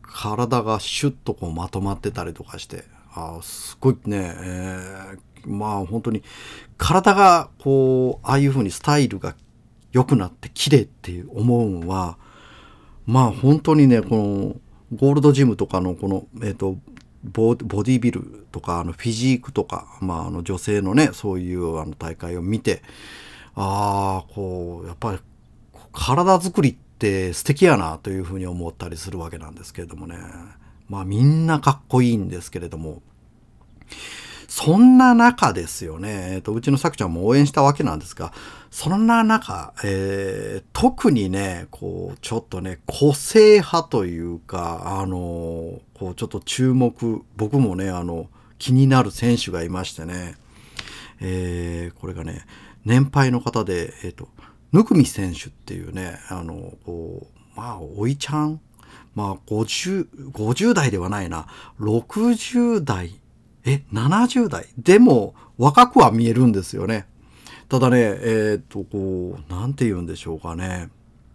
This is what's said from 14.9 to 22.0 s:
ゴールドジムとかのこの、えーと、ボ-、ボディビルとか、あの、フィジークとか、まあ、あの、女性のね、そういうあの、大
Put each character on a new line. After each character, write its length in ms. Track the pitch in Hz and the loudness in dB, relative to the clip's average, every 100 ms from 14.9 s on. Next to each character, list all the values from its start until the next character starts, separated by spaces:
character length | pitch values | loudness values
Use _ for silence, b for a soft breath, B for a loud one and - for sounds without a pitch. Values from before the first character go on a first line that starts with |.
ゴ 180 | 117 135 | 0 2
ー 20 | 143 | 6
ル 60 | |
ド 100 | 143 | 6
ジ 140 | 135 135 | 6 4
ム 100 | 104 | 2
と 120 | 98 | -2
か 120 | 95 | -2
の 160 | 90 85 | -2 -4
こ 140 | 98 | -4
の、 180 | 95 - 113 | -4 -6 -10
え 100 | 113 | -8
ー 20 | |
と、 220 | 101 98 95 - - - _ | -4 -4 -6 -12 -20 -20 _
ボ-、 320 | - 95 113 120 | -10 0 2 2
ボ 260 | 107 101 | -2 -4
デ 120 | 104 | 0
ィ 60 | 127 | 2
ビ 120 | 117 | 0
ル 340 | 98 - 104 - | -2 -8 -16 -16
と 80 | - | -12
か、 220 | - 85 | -6 -4
あ 20 | |
の、 80 | 85 | -4
フ 80 | 80 | -6
ィ 80 | 117 | -6
ジ 140 | 110 127 123 | -2 0 0
ー 60 | |
ク 120 | - | -2
と 100 | - | -6
か、 340 | 98 90 - - | -4 -8 -12 -10
ま 140 | 95 85 | -8 -6
あ、 120 | 82 | -6
あ 20 | |
の、 140 | 85 | -8
女 140 | 85 92 | -6 -6
性 240 | - 104 | -2 -2
の 140 | 95 101 | 2 2
ね、 160 | 269 | 2
そ 200 | - 104 | 0 -6
う 60 | 92 | -6
い 140 | 90 90 | -6 -4
う 240 | 85 80 | -4 -6
あ 60 | 76 | -8
の、 80 | |
大 220 | 73 | -10